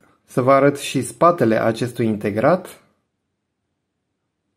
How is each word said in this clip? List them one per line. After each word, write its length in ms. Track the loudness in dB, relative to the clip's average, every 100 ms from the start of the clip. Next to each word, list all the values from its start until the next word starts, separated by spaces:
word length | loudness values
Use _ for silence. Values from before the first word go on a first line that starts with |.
| _ _
Să 160 | _ -2
vă 120 | 2
arăt 260 | 4 4 0
și 240 | -6 -6
spatele 580 | -8 0 2 2 0 0
acestui 460 | 0 -2 -4 -4 -4
integrat. 760 | -2 -4 -2 0 0 -4 -20 _ _ _ _ _ _ _ _ _ _ _ _ _ _ _ _ _